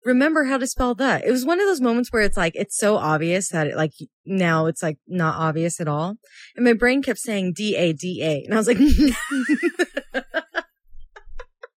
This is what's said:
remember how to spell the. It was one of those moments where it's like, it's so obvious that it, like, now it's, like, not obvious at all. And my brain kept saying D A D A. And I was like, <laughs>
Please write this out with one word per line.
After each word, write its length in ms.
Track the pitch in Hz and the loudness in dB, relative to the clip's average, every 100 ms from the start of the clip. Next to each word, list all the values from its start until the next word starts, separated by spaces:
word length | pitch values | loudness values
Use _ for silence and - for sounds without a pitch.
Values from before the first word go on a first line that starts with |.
| 247 | 2
remember 400 | 254 294 311 262 | 2 4 2 0
how 120 | 269 | 0
to 80 | 254 | -2
spell 300 | - 247 226 | -2 -2 0
the. 260 | 269 170 - | 0 0 0
It 40 | |
was 140 | 254 254 | 0 0
one 140 | 349 | 2
of 80 | 403 | 2
those 140 | 339 | 2
moments 300 | 247 233 247 | 2 0 0
where 100 | 233 | 2
it's 140 | 202 196 | 2 2
like, 160 | 170 - | 0 -2
it's 220 | - - | -6 0
so 180 | 208 214 | 2 2
obvious 520 | 151 156 165 185 190 | 2 0 0 0 -2
that 180 | 165 147 | -2 -2
it, 80 | - | 0
like, 160 | 156 - - _ - | -4 -4 -20 _ -4
now 400 | 190 170 160 160 | 0 2 2 0
it's, 160 | 160 | -2
like, 160 | 165 156 - | -6 -6 -6
not 280 | 180 160 - | -2 -2 0
obvious 420 | 160 156 170 - | -2 -2 -4 -4
at 80 | 156 | -4
all. 280 | 147 170 214 _ - - - | -2 -4 -8 _ -20 -20 0
And 100 | 247 | 2
my 80 | |
brain 300 | 226 240 269 | 4 2 0
kept 160 | 269 208 | -2 -6
saying 340 | - 202 185 | -4 -2 -2
D 220 | 165 208 175 | -4 -4 0
A 180 | 175 | 0
D 280 | 151 180 151 | -2 -6 -4
A. 200 | 156 143 - | -2 -4 -2
And 80 | |
I 40 | 214 | 0
was 100 | 220 | 2
like, 100 | 214 | 4
<laughs> 1400 | 285 - 285 226 - 277 247 294 339 - - - - 262 - 320 - 339 - _ _ - - 427 427 - 480 _ - | 6 6 4 2 -4 -4 -2 -2 -2 -2 -4 -4 -8 -10 -8 -10 -8 -10 -10 _ _ -16 -16 -20 -14 -12 -12 _ -20